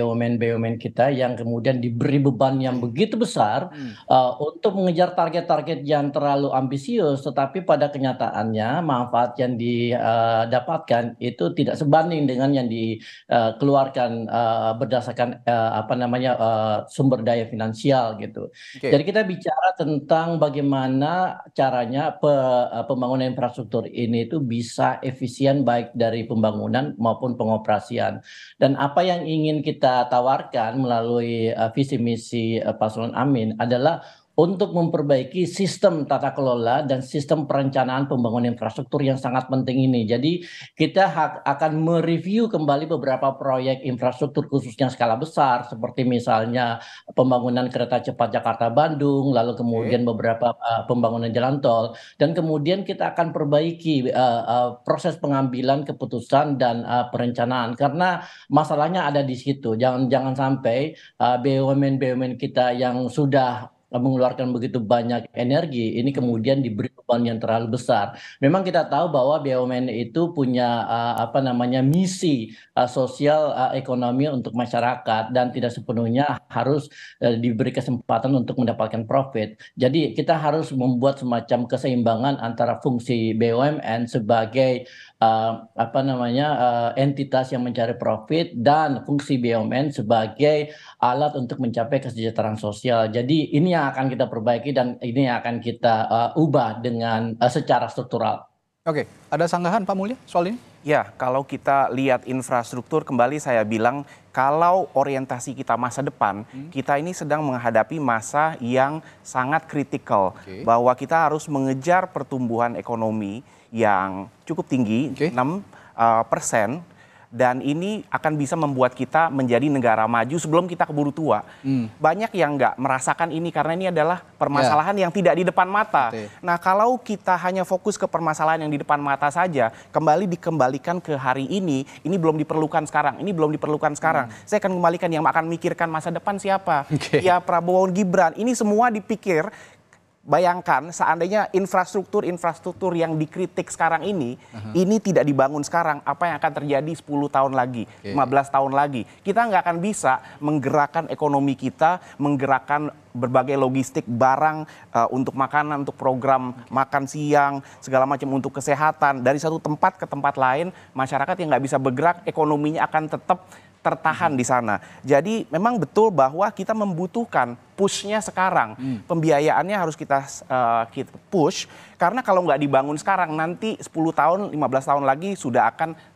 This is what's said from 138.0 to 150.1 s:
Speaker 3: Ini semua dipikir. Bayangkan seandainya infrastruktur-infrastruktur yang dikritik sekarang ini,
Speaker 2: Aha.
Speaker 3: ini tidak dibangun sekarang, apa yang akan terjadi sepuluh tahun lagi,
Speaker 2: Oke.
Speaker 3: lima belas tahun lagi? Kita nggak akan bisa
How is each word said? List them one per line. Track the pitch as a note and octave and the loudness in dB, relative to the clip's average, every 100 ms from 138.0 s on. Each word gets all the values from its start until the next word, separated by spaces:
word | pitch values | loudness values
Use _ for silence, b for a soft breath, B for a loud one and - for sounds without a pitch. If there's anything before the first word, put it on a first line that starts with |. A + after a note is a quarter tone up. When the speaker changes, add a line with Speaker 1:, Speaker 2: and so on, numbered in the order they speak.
| F#3 F#3 E3 F#3 | 2 4 4 2
Speaker 3:
Ini | A#3+ | -2
semua | A#3+ G#3 G#3 B3 | 0 0 2 2
dipikir. | G#3+ - A3 G3 D#3 G3 B B B _ _ _ _ - | 0 -4 -4 0 0 0 B B B _ _ _ _ 0
Bayangkan | D#3 F3+ F3 - - E3 | 2 4 0 2 0 0
seandainya | E3+ D#3+ E3 F3+ G#3 F3+ | -2 0 2 2 0 0
infrastruktur-infrastruktur | F#3+ F#3+ F#3+ F3+ G3+ F3+ G#3 E3 F3+ E3+ D#3 F#3 - F#3 E3+ | 0 2 0 0 -4 -2 -2 -2 -2 -4 -4 -10 -4 -2 0
yang | D#3+ | 0
dikritik | D#3 D#3 E3+ F#3 - - | 0 -4 -4 -6 -4 -8
sekarang | - E3 D#3+ | 0 0 0
ini, | F3+ F#3+ A#2+ B2+ B | -2 -4 -4 -8 B
Speaker 2:
Aha. | A2 G#2+ | -14 -4
Speaker 3:
ini | C3+ F#3 A3 | 0 2 2
tidak | G3 C#3+ | 2 2
dibangun | C#3+ C3+ C3+ D3+ | 4 2 2 0
sekarang, | D3 E3+ D#3+ C#3+ | -2 0 0 -2
apa | C#3 C#3+ F3 | -4 -2 -2
yang | C#3+ | 0
akan | D#3 | -2
terjadi | D3 C#3+ C#3 D3+ D#3+ | -2 0 0 0 -8
sepuluh | - C#3+ C#3+ | -4 -2 0
tahun | C3+ C3+ | 2 2
lagi, | C3 B2+ A#2+ F#2+ | 2 0 -4 -8
Speaker 2:
Oke. | - G2+ | -10 -4
Speaker 3:
lima | C#3 B2+ | -2 2
belas | C#3 C3+ | 2 2
tahun | C3+ C#3 | 0 2
lagi? | C#3 D3 B2+ - B | 2 0 -2 -8 B
Kita | G3 G3+ A#3 | -2 0 2
nggak | F#3 | 2
akan | F3 E3+ | 2 -2
bisa | G3+ G3+ C3+ | -2 0 0